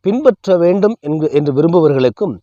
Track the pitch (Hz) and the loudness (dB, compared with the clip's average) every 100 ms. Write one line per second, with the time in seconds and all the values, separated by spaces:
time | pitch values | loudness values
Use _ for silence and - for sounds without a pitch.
0 | 185 233 294 208 - 180 170 196 208 226 | -2 0 0 0 -2 0 2 2 0 -2
1 | 147 156 151 143 147 135 160 175 156 139 | -6 -4 -2 -2 -2 0 2 2 2 2
2 | 127 110 202 101 | -2 -2 -8 -8